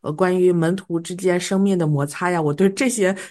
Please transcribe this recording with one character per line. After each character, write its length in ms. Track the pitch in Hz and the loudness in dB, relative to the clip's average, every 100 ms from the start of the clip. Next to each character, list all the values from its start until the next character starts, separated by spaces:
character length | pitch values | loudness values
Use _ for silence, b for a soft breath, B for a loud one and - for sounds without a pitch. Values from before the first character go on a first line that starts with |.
呃， 120 | - | -8
关 260 | 151 185 185 | -2 0 4
于 140 | 180 | 4
门 220 | 175 165 190 | 4 2 -2
徒 240 | - 170 | -4 -8
之 140 | 165 | -6
间 240 | 180 185 175 | -4 0 0
生 200 | 175 190 | 0 0
命 180 | 196 185 | 2 2
的 80 | 156 | 2
摩 180 | 143 | 0
擦 260 | 143 - 180 | -2 -4 -2
呀， 100 | 175 | 0
我 120 | 151 | -2
对 160 | 147 190 | 2 2
这 180 | 190 262 | 2 -2
些 280 | 233 185 190 B | 2 0 0 B